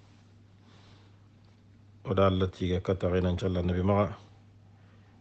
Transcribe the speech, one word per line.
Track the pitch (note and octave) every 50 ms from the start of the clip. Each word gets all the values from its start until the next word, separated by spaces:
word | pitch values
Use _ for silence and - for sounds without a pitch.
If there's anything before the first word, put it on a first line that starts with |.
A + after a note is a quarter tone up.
| - - - - - - - - - - - - - - - - - - - - - - - - - - - - - - - - - - - - - - - - - -
O | G2 F#2+
da | G2
Allah | G2 F#2 F#2 F#2+ F#2
tiga | - - F#2 F2+ F2+ F2+
kata | - - F#2+ F#2 -
gainan | F2+ F2+ F#2 F2+ F#2 F2+ E2+
challa | - F#2+ F2+ F2+
Nabi | F2 F2+ F2 F2+ F#2
maga. | G2+ G2+ G2+ G#2 - - - - - - - - - - - - - - - - - - - - - - -